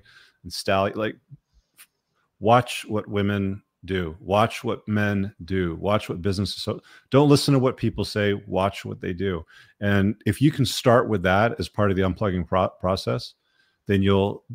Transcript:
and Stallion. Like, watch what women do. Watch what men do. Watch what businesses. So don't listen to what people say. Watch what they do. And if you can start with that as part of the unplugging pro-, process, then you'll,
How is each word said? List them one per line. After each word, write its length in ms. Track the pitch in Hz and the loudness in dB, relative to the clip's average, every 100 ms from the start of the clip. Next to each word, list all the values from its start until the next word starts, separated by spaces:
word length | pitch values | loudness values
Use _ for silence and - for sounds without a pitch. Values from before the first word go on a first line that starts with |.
| - - _ _ | -8 -20 _ _
and 100 | 90 | -16
Stallion. 420 | - - 98 98 107 | -8 -2 0 0 -2
Like, 200 | 107 - _ 143 _ _ _ _ - _ _ _ _ _ | -6 -8 _ -20 _ _ _ _ -20 _ _ _ _ _
watch 460 | 104 120 123 - - | 4 4 2 -6 -6
what 200 | 107 - | -6 -2
women 560 | 101 101 101 98 101 - _ - | 0 0 0 -2 -6 -12 _ -6
do. 300 | 92 82 80 | -4 -4 -8
Watch 420 | 87 101 113 - | 0 2 2 0
what 240 | 117 98 - | -8 -6 -4
men 480 | 104 104 101 98 - | -2 0 -2 -4 -8
do. 320 | 85 95 87 82 | -6 -4 -2 -4
Watch 320 | 90 104 - | -2 -2 -2
what 140 | 101 | -6
businesses. 420 | 101 95 95 - | -4 -2 -4 -6
So 180 | - - - - _ | -8 -10 -12 -20 _
don't 180 | 135 147 | 4 6
listen 260 | 143 - | 6 4
to 60 | 139 | 2
what 160 | 127 - | 2 0
people 300 | 110 107 98 | -4 -4 -4
say. 280 | 107 104 101 101 | -2 0 -2 -4
Watch 380 | 92 98 - 104 | -2 -2 -2 -10
what 160 | 101 | -10
they 100 | 92 | -8
do. 340 | 87 98 85 - - - _ | -6 -4 -6 -10 -20 -20 _
And 340 | 101 101 98 - - | 0 2 2 0 -2
if 160 | - | 2
you 100 | 151 | 2
can 140 | - 123 | 2 -2
start 440 | - 131 120 113 | 0 4 4 4
with 120 | 104 | 0
that 360 | 90 95 117 113 | 2 2 2 -2
as 80 | 87 | -6
part 240 | - 104 | -2 0
of 60 | 92 | 2
the 60 | |
unplugging 440 | 95 87 107 90 85 | 0 -2 -2 -4 -2
pro-, 220 | 95 98 - | -2 -2 -2
process, 540 | 92 95 117 123 - - _ _ _ _ - | -2 -2 -2 -6 -8 -18 _ _ _ _ 0
then 160 | 101 | 2
you'll, 440 | 98 98 101 - - | 4 4 2 -4 -14